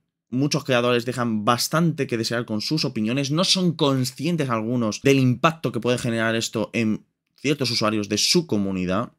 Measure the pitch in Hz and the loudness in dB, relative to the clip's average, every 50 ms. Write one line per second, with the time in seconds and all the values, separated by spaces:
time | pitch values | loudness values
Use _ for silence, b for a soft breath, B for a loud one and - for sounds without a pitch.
0 | _ _ _ _ _ _ - 127 139 147 - 151 131 - 131 120 120 123 123 120 | _ _ _ _ _ _ -2 0 0 0 0 -2 0 2 2 2 4 4 2 2
1 | 117 123 120 123 120 120 110 107 104 113 120 120 - - - 156 175 165 147 - | 0 -2 -2 -2 -2 -2 -2 0 2 2 2 2 0 0 0 2 2 2 0 0
2 | 135 - - 110 117 - 123 117 120 - 110 107 104 - 156 156 - 139 131 117 | -2 -2 -2 -2 -2 -2 -2 -2 -2 -4 -4 -4 -2 -2 -2 -2 -2 -2 -2 -2
3 | 107 107 120 139 143 131 143 160 190 190 - 190 185 180 160 165 160 139 135 131 | -2 0 0 -2 -2 0 0 0 2 2 2 2 2 0 2 2 2 2 2 2
4 | 127 127 - - 131 160 180 156 147 131 120 113 107 110 123 123 117 107 104 - | 0 -2 -4 -4 -2 -2 0 0 0 -2 -2 -2 -2 0 0 0 0 0 -2 0
5 | - 135 139 135 131 127 123 - - 165 160 - - 135 110 120 110 120 123 120 | 2 4 4 4 4 4 2 2 2 0 0 -2 -4 -4 -4 -2 0 0 0 0
6 | - 123 117 113 113 113 113 113 113 - - 117 104 - - 113 113 107 107 87 | 0 -2 -2 0 0 0 0 -2 -2 -2 -4 -4 -4 -2 -2 0 0 0 0 -2
7 | - _ _ _ _ _ _ _ - 131 156 151 135 117 117 110 113 107 107 107 | -4 _ _ _ _ _ _ _ -4 -2 -2 0 -2 -2 -2 0 0 0 0 -2
8 | 104 101 107 104 - - - 180 160 - - 107 101 98 95 92 92 87 90 98 | -2 -2 0 0 0 2 2 2 2 2 0 0 0 0 -2 -2 -2 0 0 -2
9 | 123 - - | -2 -4 -10